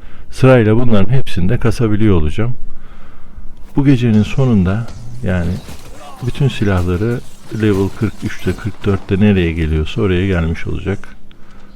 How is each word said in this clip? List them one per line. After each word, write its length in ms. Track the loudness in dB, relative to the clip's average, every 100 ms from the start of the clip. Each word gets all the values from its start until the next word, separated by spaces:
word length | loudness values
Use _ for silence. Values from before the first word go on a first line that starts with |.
| -8 -8 -6
Sırayla 440 | 2 4 6 4 6
bunların 380 | 8 8 8
hepsini 360 | 6 6 4 4
de 100 | 2
kasabiliyor 560 | 0 0 2 4 4 4
olacağım. 400 | 2 2 2 2 2 -2 -4 -10 -8 -8 -8 -8 -8 -6 -6 0
Bu 100 | 2
gecenin 380 | 2 2 2
sonunda 640 | 2 0 2 2 2 -2 -6 -10 -10 -6
yani 280 | -4 -2 -4 -6 -10 -14 -14 -16 -16 -10 -6
bütün 200 | -2 -2
silahları 720 | 0 -2 0 0 -2 -2 -4 -8 -14 -12 -2
level 280 | 0 0 -2 -4
kırk 140 | -6 -6
üçte, 320 | -8 -6 -4 -4
kırk 300 | -8 -6 -4
dörtte 340 | -4 -2 0
nereye 340 | 2 2 0
geliyorsa 480 | -2 -2 -2 -4 -2
oraya 260 | -2 0 -2
gelmiş 400 | -2 -2 -4 -6
olacak. 480 | -6 -6 -6 -8 -10 -12 -12 -14 -14 -16